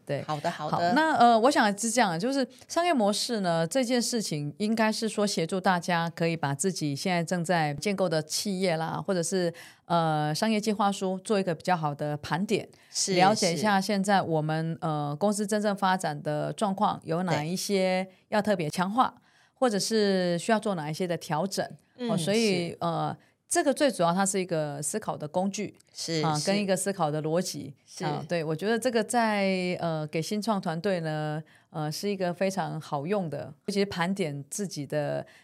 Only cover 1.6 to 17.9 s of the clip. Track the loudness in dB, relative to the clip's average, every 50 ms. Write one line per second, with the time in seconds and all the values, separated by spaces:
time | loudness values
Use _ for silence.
1.6 | 4 2 2 0 -2 -2 2 2 2 2 2 0 -2 0 0 0 -2 -2 -6 -12
2.6 | -12 -6 -2 0 2 2 4 4 4 2 2 0 -2 -2 -2 -2 0 0 2 2
3.6 | 0 0 2 0 2 2 2 0 0 0 -2 -2 -2 -2 -4 -4 -4 -4 -4 -2
4.6 | -2 0 2 2 2 2 0 0 -2 -2 0 0 0 0 0 0 -2 0 0 0
5.6 | 2 2 2 2 2 0 0 0 0 -2 -2 0 0 0 0 0 -2 -2 -2 0
6.6 | -2 -2 -2 -2 -2 -2 -2 -2 -2 0 0 0 0 0 -2 -2 0 0 2 2
7.6 | 2 0 -2 -2 -2 -2 0 0 0 0 0 0 -2 -2 -4 -4 -2 -2 -2 0
8.6 | 0 0 0 0 -2 -4 -4 -4 -2 -2 0 0 0 0 0 0 0 0 -2 -4
9.6 | -12 -20 -20 _ _ 0 2 2 2 2 2 2 0 0 0 0 0 0 0 0
10.6 | 0 0 0 2 2 0 0 0 -2 -2 -2 -2 -2 0 0 2 2 0 -2 -2
11.6 | 0 0 0 0 0 -2 -2 -2 -4 -4 -4 -4 -4 -2 -2 0 0 2 0 0
12.6 | 0 -4 -12 -20 _ -10 -6 -4 -2 2 4 6 6 6 6 4 2 2 2 2
13.6 | 2 2 4 2 2 2 0 0 2 4 4 4 4 2 0 0 0 0 -2 -2
14.6 | -2 -2 -4 -4 -2 -2 -2 -2 -2 -2 -2 0 0 0 0 0 -2 0 0 0
15.6 | 0 0 0 2 2 2 2 2 0 -2 -4 -4 -4 -4 -2 -2 -2 -4 -4 -2
16.6 | -2 -2 0 2 0 0 0 -2 -4 -4 -2 -2 0 0 0 -2 -2 -2 -4 -4
17.6 | -2 0 0 2 2 2